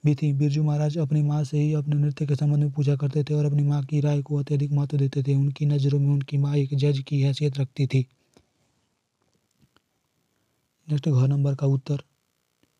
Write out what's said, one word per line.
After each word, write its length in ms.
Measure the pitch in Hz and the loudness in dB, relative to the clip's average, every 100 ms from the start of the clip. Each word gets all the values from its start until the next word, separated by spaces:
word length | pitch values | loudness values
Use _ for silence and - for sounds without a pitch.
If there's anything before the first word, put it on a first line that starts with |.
भी 100 | 147 | 2
थी। 180 | 143 151 | 0 0
बिरजू 300 | 139 147 143 | 0 0 0
महाराज 360 | 151 147 151 156 | 0 0 -2 -2
अपनी 240 | 147 151 | -2 0
माँ 200 | 147 147 | 0 -2
से 140 | 143 151 | -2 -2
ही 140 | 151 | 0
अपने 240 | 151 143 147 | 0 -2 0
नृत्य 300 | 147 139 143 | 0 -2 -2
के 100 | 139 | 0
संबंध 260 | 147 147 | 0 2
में 80 | 147 | 0
पूछा 240 | 139 139 139 | 0 0 0
करते 280 | 143 151 | 0 -2
थे 100 | 139 | -2
और 100 | 151 | 0
अपनी 180 | 147 147 | 0 2
माँ 200 | 143 147 | 0 0
की 160 | 135 151 | -2 -2
राय 220 | 147 143 | 0 0
को 140 | 139 147 | -2 -4
अत्यधिक 360 | 139 147 143 | -2 -2 0
महत्व 240 | 143 143 143 | 0 0 0
देते 260 | 139 143 | 0 0
थे। 120 | 131 | 0
उनकी 320 | 139 139 135 147 | 2 0 0 0
नज़रों 320 | 143 139 143 | 2 2 2
में 80 | 139 | 2
उनकी 300 | 143 139 143 | 0 0 0
माँ 160 | 143 147 | 0 0
एक 180 | 135 | 0
जज 280 | 139 147 139 135 | 0 0 0 -2
की 120 | 143 | 0
हैसियत 380 | 135 131 147 135 | 0 0 -2 -2
रखती 280 | 135 - 135 | -6 -2 0
थी। 200 | 135 123 _ _ _ _ _ _ _ _ _ _ _ _ _ _ _ _ _ _ _ _ _ _ _ _ _ _ _ - | 0 -2 _ _ _ _ _ _ _ _ _ _ _ _ _ _ _ _ _ _ _ _ _ _ _ _ _ _ _ -6
नेक्स्ट 200 | 147 143 | -4 0
घ 160 | 131 | 2
नंबर 300 | 135 143 143 | 2 2 0
का 120 | 139 139 | 0 0
उत्तर, 360 | 139 - 143 - _ _ _ _ _ _ | 0 -2 -6 -8 _ _ _ _ _ _